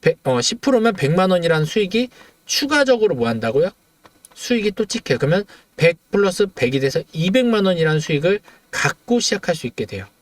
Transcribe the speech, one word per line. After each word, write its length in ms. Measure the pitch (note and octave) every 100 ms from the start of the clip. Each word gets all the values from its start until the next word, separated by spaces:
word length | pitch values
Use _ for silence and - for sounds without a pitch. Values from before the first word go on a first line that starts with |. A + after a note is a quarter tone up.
백, 160 | E3 E3 -
어, 140 | B2+
십 180 | A#2+ A#3
프로면 320 | - B3+ A3+
백만 380 | F#3+ C3+ E3 F#3
원이라는 340 | F3+ E3 D#3+ D#3
수익이 440 | - G3 A3 B3 - - _ -
추가적으로 680 | - C#4+ D4+ C4+ A#3+ G#3+ C#3+
뭐 140 | A#2
한다고요? 400 | A2+ A2+ A2 F3 - _ _ - _ _ -
수익이 360 | - A#3+ G#3
또 140 | G3+ G#3+
찍혀요. 320 | A#3+ - B2
그러면 280 | C#3 F3+ G#3 - _ -
백 200 | E3 E3+ _
플러스 340 | G3+ G3 F3+ G3+
백이 340 | - B2 C3+
돼서 220 | C3+ - -
이백만 520 | D#3+ F3 A3+ A#3+ A3 F#3+
원이라는 340 | F3 D#3+ D#3
수익을 400 | D#3 D3+ E3 G#3 - - _
갖고 500 | - A3+ - - A#3+
시작할 360 | - G3+ - E3
수 100 | A#2+
있게 200 | - A2
돼요. 200 | G2 F#2+ _